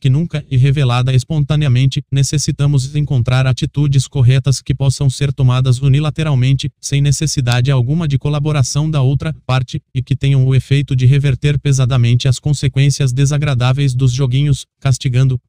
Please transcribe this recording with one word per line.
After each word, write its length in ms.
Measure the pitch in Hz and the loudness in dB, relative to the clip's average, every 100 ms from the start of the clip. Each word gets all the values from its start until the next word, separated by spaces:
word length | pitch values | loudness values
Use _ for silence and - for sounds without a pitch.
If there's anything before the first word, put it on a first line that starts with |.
que 100 | 139 | 0
nunca 340 | 135 170 151 - | 0 -2 -6 -4
é 60 | 131 | 0
revelada 580 | 139 139 131 120 127 | 2 2 0 0 2
espontaneamente, 880 | 131 - 160 143 151 151 123 135 143 - | 0 0 -4 0 0 2 2 2 -2 -4
necessitamos 840 | 135 139 151 - 143 143 143 131 147 | -2 -2 -2 -4 -2 0 0 -2 -4
encontrar 500 | 147 139 117 127 131 | -2 -2 0 0 0
atitudes 600 | 123 147 - 147 135 - | -2 -4 -2 0 2 0
corretas 520 | 143 123 135 131 131 | 2 2 4 2 -2
que 140 | - | -2
possam 340 | 135 135 - 143 | -2 -2 0 -2
ser 240 | - 143 | -2 -4
tomadas 480 | 131 127 127 131 123 | 0 0 2 0 0
unilateralmente, 880 | 139 135 151 - 160 135 127 135 143 - | 2 2 0 -4 -2 0 2 0 -2 -10
sem 200 | - 139 | -6 -2
necessidade 720 | 143 135 151 - 120 123 123 | 0 0 -2 -2 -2 0 0
alguma 380 | 135 120 156 165 | 0 0 -2 -2
de 100 | 139 | -2
colaboração 720 | 147 147 147 160 123 143 156 | -2 -4 -2 -2 -2 -2 -2
da 100 | 156 | 0
outra 340 | 127 139 160 139 - | 0 0 -4 -10 -4
parte, 340 | 127 131 127 - | -4 -2 -10 -8
e 80 | 131 | -8
que 140 | 127 131 | -4 -2
tenham 280 | 139 139 131 | 0 2 2
o 80 | |
efeito 420 | 131 - 139 135 131 | 0 0 -2 0 0
de 100 | 127 | 2
reverter 520 | 143 143 123 147 143 | 2 2 0 0 -2
pesadamente 720 | 147 131 127 127 117 120 139 | 0 0 2 2 2 2 0
as 100 | 123 | -2
consequências 720 | - 143 139 135 139 139 139 | -2 -2 -2 0 0 2 -2
desagradáveis 840 | 123 135 147 151 127 123 131 143 | 0 0 0 -2 0 0 0 0
dos 180 | 127 135 | 2 0
joguinhos, 540 | 123 139 131 147 135 - _ | 0 0 0 0 -2 -4 _
castigando, 600 | 135 127 139 123 135 127 | -2 -2 0 0 0 -2